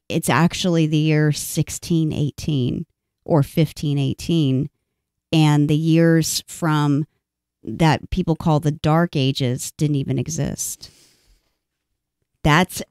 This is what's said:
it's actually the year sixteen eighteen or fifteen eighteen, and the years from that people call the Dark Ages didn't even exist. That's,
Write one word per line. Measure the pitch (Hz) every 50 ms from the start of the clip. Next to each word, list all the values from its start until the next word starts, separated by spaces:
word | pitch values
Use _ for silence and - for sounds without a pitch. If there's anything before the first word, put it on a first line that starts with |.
| _ -
it's | - 165 - -
actually | 123 131 165 175 - - - 185 170 165 160
the | 151 160
year | 151 151 156 151 151 151 151 143
sixteen | - - - - 160 151 - - - - - 175 160 160 156 -
eighteen | - 147 139 - - - - 151 135 123 - - - 165 - _ _ _ _ _ _ _
or | - 175 147 139
fifteen | - - - 156 - - - - 147 143 143
eighteen, | 139 - - - - - 170 165 151 135 131 131 147 - _ _ _ _ _ _ _ _ _ _ _ _ -
and | 160 156 151 147 147 147 147
the | 151
years | 151 160 165 160 165 165 165 165 165 156 - - - -
from | - - - 175 160 151 151 147 143 143 139 156 - _ _ _ _ _ _ _ _ _ _ -
that | - - - 170 160 135 - - -
people | - 190 175 - 160
call | - - 170 151 147
the | 165 147
Dark | 147 - - 156 156 165 175 175 -
Ages | 151 131 131 - - 139 120 123 143 - - -
didn't | - 151 147 147
even | 139 139 - 131 135
exist. | 127 - 160 160 139 60 50 - - - - - - - _ _ _ _ _ _ _ _ _ _ _ _ _ _ _ _ _ _ _ _ _ _ _ _ _ _ _ _ _ _ -
That's, | - 143 165 185 - - - 226 -